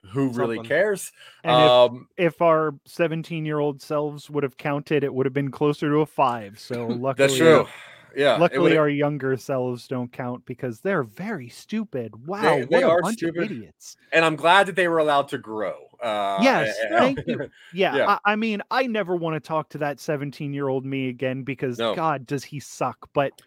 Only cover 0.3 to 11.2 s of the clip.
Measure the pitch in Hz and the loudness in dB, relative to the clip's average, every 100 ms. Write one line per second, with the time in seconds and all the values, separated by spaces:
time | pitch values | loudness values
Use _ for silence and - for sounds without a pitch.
0.3 | 120 117 110 113 147 208 190 - _ - | 0 -2 -4 -2 0 2 -2 -8 _ -20
1.3 | _ 170 123 123 123 123 123 - - 170 | _ 2 6 8 8 6 2 -14 0 0
2.3 | - 170 156 156 143 _ - 170 165 151 | 2 2 4 0 -6 _ -2 -2 -2 -6
3.3 | 170 156 151 147 139 - 151 151 147 - | -6 -4 -2 -2 -4 -6 -4 -4 -8 -6
4.3 | 147 139 - 156 143 - 151 135 131 135 | -4 -4 -4 -6 -6 0 0 0 -2 -2
5.3 | 131 139 - 147 147 156 147 151 - 135 | -2 -4 -2 -2 0 0 0 0 2 0
6.3 | 120 101 107 - 120 117 120 131 131 139 | 0 -10 -18 -10 -8 -6 -4 -4 2 2
7.3 | 131 165 147 104 - - - - 135 143 | 6 8 8 4 -8 -20 -20 -12 0 2
8.3 | 110 170 135 160 160 147 143 147 147 135 | 4 2 4 4 4 2 0 -2 -2 -4
9.3 | 131 - 135 127 123 - 131 120 - 123 | -4 -4 -4 -4 -6 -8 -8 -8 -8 -8
10.3 | 123 - 123 127 113 190 190 117 - | -10 -12 -10 -10 -6 -4 -4 -4 -10